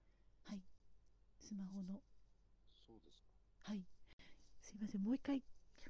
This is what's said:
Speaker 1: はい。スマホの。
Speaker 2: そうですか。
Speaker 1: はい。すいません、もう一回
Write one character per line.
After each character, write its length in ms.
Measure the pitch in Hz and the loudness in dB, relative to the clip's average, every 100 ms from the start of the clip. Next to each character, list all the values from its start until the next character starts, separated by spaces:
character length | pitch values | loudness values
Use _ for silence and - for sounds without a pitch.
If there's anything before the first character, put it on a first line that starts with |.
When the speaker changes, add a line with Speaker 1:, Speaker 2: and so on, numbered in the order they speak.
| - - - - | -20 -20 -20 -14
Speaker 1:
は 100 | - | -6
い。 80 | 202 - - - - - - - - | -4 -4 -10 -12 -14 -16 -20 -20 -16
ス 160 | - | -4
マ 120 | 196 190 | 0 0
ホ 160 | 196 | 2
の。 200 | 185 196 - - - - - - - - - | 2 0 -4 -16 -16 -20 -20 -20 -20 -18 -16
Speaker 2:
そ 100 | 110 | -16
う 40 | |
で 80 | - | -16
す 100 | - | -16
か。 60 | - - - - | -18 -20 -20 -8
Speaker 1:
は 140 | - | 0
い。 100 | 208 180 - - - - - - - | 0 0 -6 -10 -12 -12 -12 -10 -10
す 120 | - | -8
い 40 | 202 | -2
ま 100 | 208 | 2
せ 80 | 202 | 6
ん、 60 | |
も 80 | 202 | 8
う 60 | 269 | 8
一 20 | |
回 260 | - 277 - - - - - | 8 6 4 -6 -12 -6 0